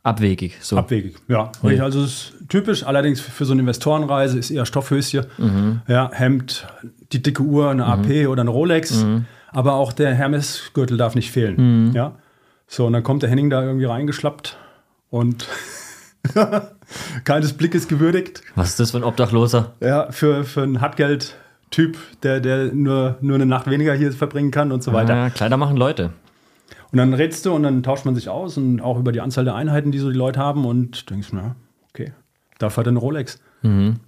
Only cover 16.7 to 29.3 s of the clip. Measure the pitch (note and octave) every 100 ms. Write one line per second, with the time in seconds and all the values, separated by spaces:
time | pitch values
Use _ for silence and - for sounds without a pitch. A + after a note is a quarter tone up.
16.7 | - - - - C3+ - D3 D3+ C#3+ E3
17.7 | E3+ - D3 E3 F3+ F3+ - - - F2
18.7 | - A#2 B2 A#2 A#2 A#2 A#2 A#2 A#2+ A2+
19.7 | - B2 C#3+ - - D3+ C#3+ C3 C#3+ C#3
20.7 | B2+ C#3 - C#3+ D3 - - - _ _
21.7 | - D#3+ D#3+ - - C3+ C3 B2+ C3 C3
22.7 | C3+ C3+ C3+ C3 B2+ C#3 C#3 C3+ C3 C3
23.7 | C#3 D3+ C#3 D3 B2+ D3 D3 C#3+ C#3 D3
24.7 | C3 B2+ A2+ A2+ A#2+ B2 - G#2+ C3 C#3
25.7 | C#3 C3 - F2 E2+ _ _ _ _ _
26.7 | - - C3 B2+ C3 D#3+ E3 F#3+ D#3+ D3
27.7 | C3 B2+ C#3 C#3 B2 G2 A2 F#3 D3 C3
28.7 | A#2+ A#2+ A#2+ B2 A2+ A#2+